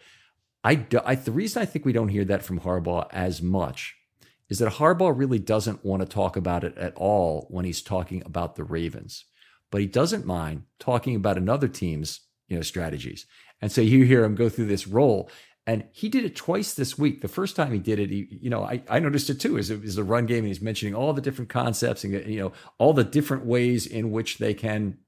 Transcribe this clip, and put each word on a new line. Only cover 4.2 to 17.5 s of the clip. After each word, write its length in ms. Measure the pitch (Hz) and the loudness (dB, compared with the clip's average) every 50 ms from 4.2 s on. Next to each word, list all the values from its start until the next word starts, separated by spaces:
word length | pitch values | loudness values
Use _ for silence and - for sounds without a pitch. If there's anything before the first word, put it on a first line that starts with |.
| - _ _ _ _ - | -20 _ _ _ _ -6
is 100 | 98 95 | -2 0
that 140 | 117 110 - | 0 0 2
Harbaugh 440 | - 151 160 180 170 185 175 135 | 4 4 4 6 6 4 2 2
really 220 | 127 139 131 123 104 | 2 2 2 2 0
doesn't 460 | 95 - 107 110 107 113 101 - - | 2 2 2 2 2 0 -4 -4 -2
want 160 | 98 95 92 | -2 0 0
to 60 | 92 | -2
talk 280 | 90 - 104 98 92 - | -2 -2 -2 0 0 0
about 280 | 98 87 90 87 85 85 | -2 -2 0 0 -2 -2
it 140 | 82 - | -4 -6
at 180 | - 90 90 - | -6 -8 -8 -4
all 520 | 80 87 101 104 101 87 82 78 78 - - | 0 2 2 4 4 4 2 0 -2 -6 -8
when 160 | 92 90 87 | -6 -4 -4
he's 160 | 87 82 - | -4 -4 -6
talking 420 | - - 101 92 90 - 92 90 - | -4 -4 -2 -2 -2 -4 -6 -8 -8
about 300 | - 82 87 85 87 - | -6 -4 -4 -4 -4 -6
the 80 | - 80 | -8 -8
Ravens. 600 | - 80 82 85 82 - - - 101 - - - _ _ _ _ _ _ _ _ - | -6 -4 -4 -4 -4 -6 -10 -14 -16 -16 -18 -20 _ _ _ _ _ _ _ _ -4
But 100 | - 101 | -2 -2
he 60 | 101 | 0
doesn't 380 | 95 - 123 151 170 226 202 - | 2 2 2 2 2 0 -2 -4
mind 380 | - 90 85 80 78 78 - - _ _ - | -4 -4 -4 -4 -4 -6 -8 -10 _ _ -8
talking 360 | - 131 123 120 - 131 120 | -2 0 0 0 0 0 -2
about 220 | 104 95 104 95 | 0 2 2 2
another 300 | 92 90 104 123 143 143 | 2 2 2 2 2 0
team's, 540 | - - - 98 85 80 76 78 73 - - _ _ _ _ _ | -2 -2 -2 -4 -4 -4 -4 -6 -8 -10 -12 _ _ _ _ _
you 80 | - 87 | -8 -6
know, 60 | 85 78 | -6 -6
strategies. 600 | - - 90 85 80 - 127 123 - - - - _ _ - - - _ - | -6 -6 -6 -6 -6 -6 -8 -10 -10 -12 -14 -18 _ _ -20 -20 -20 _ -6
And 100 | 107 101 | -6 -2
so 100 | - 127 | 2 4
you 240 | 113 107 127 131 131 | 6 8 8 8 8
hear 180 | 123 131 120 113 | 8 8 6 6
him 120 | 107 104 | 4 2
go 140 | 95 117 113 | 2 0 0
through 160 | - - 113 | 0 0 -2
this 220 | 104 101 92 - | 0 0 -2 -2
role. 420 | 95 98 120 143 131 107 95 - - - - - _ _ _ - | 0 2 4 4 4 4 2 -2 -6 -12 -20 -20 _ _ _ -4
And 180 | 113 113 107 - - - | -4 -4 -4 -4 -8 -12
he 160 | - 214 214 | -8 -6 -2
did 160 | 240 262 233 | -2 -2 -2
it 100 | 170 - | -4 -8
twice 400 | - - - 180 202 202 - - | -6 -4 -2 -2 -2 -2 -4 -4
this 200 | 143 131 131 - | -4 -4 -4 0
week. 260 | - 147 143 135 - | 0 0 0 0 0
The 60 | - | -6
first 280 | 95 - 180 196 196 | -8 -4 -4 -4 -2